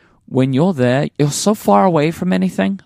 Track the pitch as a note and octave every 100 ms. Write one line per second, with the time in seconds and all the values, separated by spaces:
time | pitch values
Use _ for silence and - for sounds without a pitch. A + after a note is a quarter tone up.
0 | _ _ - B2+ C3+ C3 F#3 D3 B2 C3
1 | D3 - D3 - G3+ G#3+ - G3+ F#3+ D#3+
2 | D#3 E3 F3+ F#3 F#3 - G3 G3